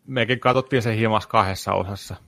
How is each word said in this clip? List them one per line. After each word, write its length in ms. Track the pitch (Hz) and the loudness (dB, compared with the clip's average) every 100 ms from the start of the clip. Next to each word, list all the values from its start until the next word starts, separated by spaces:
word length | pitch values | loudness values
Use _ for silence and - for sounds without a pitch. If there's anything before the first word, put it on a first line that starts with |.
| - | -6
mekin 340 | 131 113 127 | -2 0 2
katsottiin 420 | 127 127 127 131 | 2 2 2 0
se 140 | 113 110 | 0 0
himas 300 | 110 107 - | 2 0 2
kahdessa 460 | 113 95 95 - | 2 2 -2 -2
osassa. 440 | 95 92 101 - 104 | -2 -2 -8 -12 -16